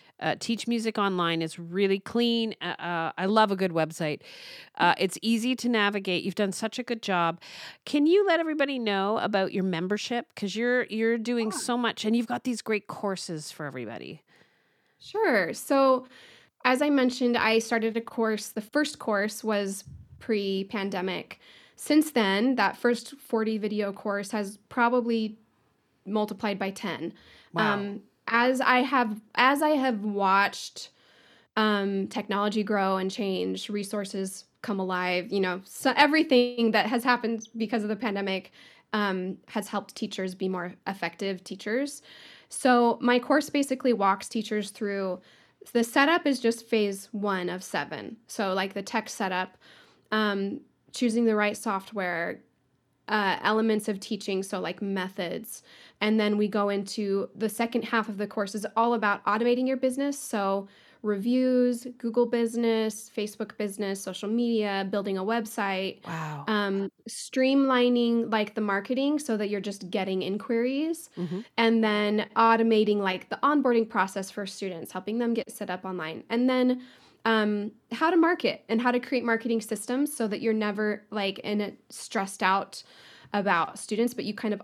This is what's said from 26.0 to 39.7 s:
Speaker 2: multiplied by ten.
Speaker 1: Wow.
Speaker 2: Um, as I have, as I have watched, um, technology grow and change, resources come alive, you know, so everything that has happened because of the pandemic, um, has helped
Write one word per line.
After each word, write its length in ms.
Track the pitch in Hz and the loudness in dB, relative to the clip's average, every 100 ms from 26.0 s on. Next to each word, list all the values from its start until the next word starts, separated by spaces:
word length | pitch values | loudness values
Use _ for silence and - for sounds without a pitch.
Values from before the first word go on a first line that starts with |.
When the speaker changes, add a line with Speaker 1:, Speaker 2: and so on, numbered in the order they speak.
| 190 | -4
Speaker 2:
multiplied 520 | 214 208 196 214 196 | -2 -2 -2 -2 -2
by 120 | 196 | -4
ten. 420 | 196 196 135 170 - - - _ | -4 -6 -4 -8 -10 -20 -20 _
Speaker 1:
Wow. 220 | 170 214 | 0 2
Speaker 2:
Um, 280 | 202 202 202 - _ - | 2 -2 -8 -14 _ 0
as 320 | 233 247 262 | 4 4 4
I 180 | - 254 | 4 4
have, 420 | 262 269 226 214 - | 4 2 2 -2 -4
as 260 | - 254 285 | 4 4 4
I 100 | 302 | 4
have 320 | 302 262 214 | 4 2 0
watched, 840 | 208 202 196 196 202 - - - - _ _ _ _ _ _ 220 | -2 0 4 4 4 -2 -12 -14 -18 _ _ _ _ _ _ 2
um, 520 | 214 208 196 196 196 | 2 2 0 -2 -2
technology 540 | 240 196 202 214 214 | -6 -4 -2 0 0
grow 340 | - 208 190 190 | 0 0 2 0
and 140 | 190 | -2
change, 580 | 214 196 185 185 190 - | -2 -2 -2 -2 -4 -6
resources 760 | 202 196 214 196 196 190 - - _ | -6 -4 -6 -6 -6 -6 -8 -18 _
come 180 | - 196 | -6 -4
alive, 500 | 185 180 180 180 175 | -2 -2 0 -2 -2
you 100 | 196 | -2
know, 200 | 185 180 | 0 -2
so 280 | - - 262 262 | -8 -2 2 6
everything 760 | 294 311 302 254 247 240 226 | 6 6 4 4 4 2 2
that 160 | 220 220 | 4 2
has 180 | 247 | 0
happened 440 | 254 240 226 226 - 226 | 2 2 0 -6 -8 -6
because 260 | 214 233 | -4 -2
of 60 | 208 | -2
the 60 | 208 | -4
pandemic, 560 | 226 196 196 190 - - - - _ | -2 -2 -2 -4 -6 -20 -20 -20 _
um, 420 | 214 202 185 185 - - | 0 0 0 -4 -8 -8
has 200 | 214 | -8
helped 260 | 208 | -4